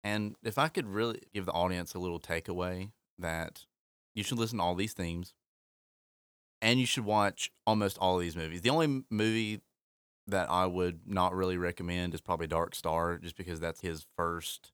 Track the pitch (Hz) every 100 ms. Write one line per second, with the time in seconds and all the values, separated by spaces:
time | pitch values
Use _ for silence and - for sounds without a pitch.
0 | 104 107 104 110 113 107 156 185 113 98
1 | 117 110 - 104 90 87 90 90 87 92
2 | 90 85 - 82 - 90 90 92 98 -
3 | _ - 85 82 80 - - _ _ _
4 | _ 107 101 120 110 113 87 90 107 -
5 | 87 85 87 _ _ _ _ _ _ _
6 | _ _ _ _ _ _ 110 123 123 -
7 | 104 107 101 - - _ - 110 101 -
8 | 95 92 87 82 80 87 101 156 156 135
9 | - 107 110 110 110 107 _ _ _ _
10 | _ _ - 98 87 90 92 90 90 85
11 | - 95 90 92 92 90 87 87 87 87
12 | 90 82 - 85 82 82 85 - 80 82
13 | 85 87 85 - 87 80 82 82 90 80
14 | - - 85 85 80 - -